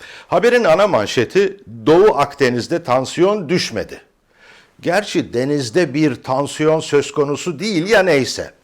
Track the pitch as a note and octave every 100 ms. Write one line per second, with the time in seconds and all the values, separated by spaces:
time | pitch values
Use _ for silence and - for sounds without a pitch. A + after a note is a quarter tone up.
0 | - - - E3+ F#3 A#3+ G#3+ G#3 G#3 C3
1 | B2 - A2 F#3 G3+ - - A#2 A2 E3+
2 | G#3+ C#3 C#3 - B2+ A#2+ G#2+ E3 E3 B2+
3 | B2+ - F#3 G#3+ C#3+ F3 - G#2 E2 -
4 | _ _ _ _ _ - _ _ D#3+ F3+
5 | G3+ F3 G#2 A#2 C3+ D3 A#2+ E3 D#3+ C#3
6 | D#3 A#2+ - C3 C#3+ - D#3 D#3+ - C#3+
7 | - - C#3+ C#3+ F3+ C#3 G#3+ F#3 F#3 G#3+
8 | F#3 C#3+ A#2 - E2+ -